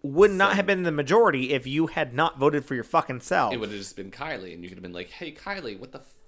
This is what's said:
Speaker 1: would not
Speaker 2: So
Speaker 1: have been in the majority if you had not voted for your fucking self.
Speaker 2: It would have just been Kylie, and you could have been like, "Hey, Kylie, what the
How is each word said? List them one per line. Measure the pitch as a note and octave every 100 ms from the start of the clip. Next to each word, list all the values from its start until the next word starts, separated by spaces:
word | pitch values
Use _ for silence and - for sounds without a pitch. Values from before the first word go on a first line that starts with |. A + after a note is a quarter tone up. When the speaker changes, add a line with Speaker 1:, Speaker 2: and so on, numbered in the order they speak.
Speaker 1:
would | C#3 D3 G#3
not | F#3+ G3
Speaker 2:
So | G3
Speaker 1:
have | F#3
been | F#3+
in |
the | F3
majority | D3 C#3 G#3+ G#3+ C#3 B2+
if | C#3 B2+
you | D3 D#3+
had | E3+ C#3+
not | A#2+ D#3+ C3+
voted | C#3+ D3
for | - B2+
your |
fucking | A2 E3 - B2+
self. | - F#3 A#2
Speaker 2:
It | B2
would | G#2
have | G2+
just | F#2+ -
been | G2
Kylie, | - D3+ B2 F#2
and | E2+
you | F2+
could | F2+
have |
been | F2+
like, | F2 F#2
"Hey, | - E3
Kylie, | D3+ G3 G3 B2+ F#2+
what | B2+
the | A#2 - -